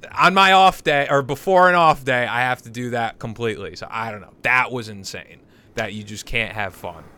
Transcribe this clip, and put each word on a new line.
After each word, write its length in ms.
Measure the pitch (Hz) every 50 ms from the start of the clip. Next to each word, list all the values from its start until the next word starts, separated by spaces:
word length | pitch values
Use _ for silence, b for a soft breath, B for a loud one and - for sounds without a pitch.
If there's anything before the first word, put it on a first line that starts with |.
| - - - -
On 160 | 147 170 190
my 180 | 202 196 190 190
off 300 | 190 190 190 180 - -
day, 240 | 160 151 143 139 135
or 120 | 147 139
before 480 | 139 120 143 127 - - 190 180 180 180
an 60 | 180
off 280 | 175 170 160 147 139 131
day, 200 | 135 131 123 123 110
I 140 | 110 120
have 200 | 127 127 127 123 -
to 60 | 117
do 220 | 110 120 123 123
that 280 | 117 120 117 113 - _
completely. 560 | - 120 107 104 120 117 107 71 98 82 82
So, 120 | - - -
I 220 | - 113 113 113
don't 100 | 107 104
know. 120 | 95 - _ _ _
That 280 | 117 123 127 127 110
was 180 | 123 127 113 110
insane, 500 | 107 98 95 - - 95 80 _ 82 - _ b b b b b b
that 180 | - 110 104 101
you 100 | 107 104
just 220 | 104 107 101 -
can't 280 | - - 120 113 98 92
have 200 | 110 104 95 90
fun. 280 | - - 95 85 80 78 - -